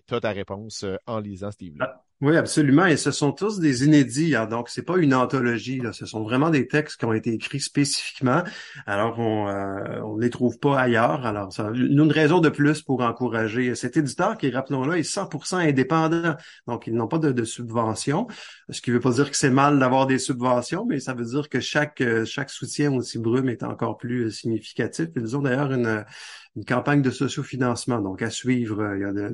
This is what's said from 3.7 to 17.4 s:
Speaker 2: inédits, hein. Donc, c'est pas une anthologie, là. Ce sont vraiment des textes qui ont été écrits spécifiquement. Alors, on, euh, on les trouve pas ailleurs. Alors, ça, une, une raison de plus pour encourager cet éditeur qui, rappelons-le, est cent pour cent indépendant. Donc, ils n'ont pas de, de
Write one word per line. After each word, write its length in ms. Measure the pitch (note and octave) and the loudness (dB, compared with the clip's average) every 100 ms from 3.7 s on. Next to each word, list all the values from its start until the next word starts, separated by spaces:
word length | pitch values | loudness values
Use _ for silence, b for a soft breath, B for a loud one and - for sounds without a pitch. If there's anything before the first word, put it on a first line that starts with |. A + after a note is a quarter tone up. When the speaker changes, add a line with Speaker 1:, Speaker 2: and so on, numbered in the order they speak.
| A#2+ C#3+ | 4 6
Speaker 2:
inédits, 500 | D3+ B2 B2 E3 B2 | 6 6 2 0 0
hein. 80 | |
Donc, 240 | G#2+ A2+ A#2+ | 0 -4 -6
c'est 140 | - | -8
pas 160 | A2+ F#3 | -2 2
une 160 | D3+ | 4
anthologie, 640 | C3 B2 C3+ A#2+ A#2 G#2+ C3 | 4 4 2 0 0 -4 -6
là. 140 | A#2+ | -6
Ce 100 | F#2+ | -6
sont 180 | B2+ A2 | -10 -8
vraiment 280 | G#2+ B2+ D#3+ | -2 2 2
des 180 | D3+ A#2 | 2 2
textes 300 | D3 D3+ - | 0 -2 -4
qui 80 | A#2 | -2
ont 80 | |
été 180 | A2 A#2+ | 0 0
écrits 280 | A2 - C#3 | -4 -4 -6
spécifiquement. 800 | - - C#3+ - - - B2+ D3 F3+ B B C#3 | -4 0 0 0 -6 -2 2 2 0 B B -16
Alors, 340 | A#2 G2+ A2+ A2+ | -6 -2 -2 0
on, 300 | A#2 G#2+ G2+ | -2 0 -2
euh, 540 | G2 G2 G2 G#2 G#2+ | -4 -4 -6 -8 -8
on 140 | G#2+ G#2+ | -6 -2
les 100 | A#2+ | -2
trouve 300 | - B2 - | 0 0 2
pas 200 | C#3+ C#3 | 2 2
ailleurs. 460 | B2+ A2+ B2 D#3 | 4 4 2 2
Alors, 260 | B2 G#2 G2 | -2 -4 -6
ça, 200 | - G#2+ | -6 -4
une, 240 | B2 B2+ C#3+ | 0 4 6
une 140 | D#3 | 6
raison 280 | D3 D#3 F3+ | 6 6 6
de 100 | D#3 | 4
plus 320 | - C#3+ D3+ | 4 2 2
pour 180 | - B2+ | 0 0
encourager 720 | A#2+ A2+ B2 A2+ A2 A2+ B2+ | 0 -2 -2 0 0 0 -2
cet 220 | A2+ B2 D#3+ | -2 -2 0
éditeur 400 | C#3+ A2+ F#3 A3 | 0 0 -2 0
qui, 140 | C#3+ | -2
rappelons-le, 480 | A#2+ C3 C#3 C3 F3 | -2 -2 -2 0 0
est 40 | |
cent 240 | - G3+ F#3 | -2 -4 -6
pour 200 | D3 - | -8 -4
cent 100 | F#3 | 0
indépendant. 800 | E3 C3 C3 E3 D#3+ E3+ E3+ D#3 B B - | 2 4 4 4 4 2 0 -2 B B -8
Donc, 200 | A#2 - | -8 -4
ils 80 | |
n'ont 140 | A#2 A2+ | -2 0
pas 100 | E3 | 0
de, 140 | D#3 | 2
de 120 | B2 | 0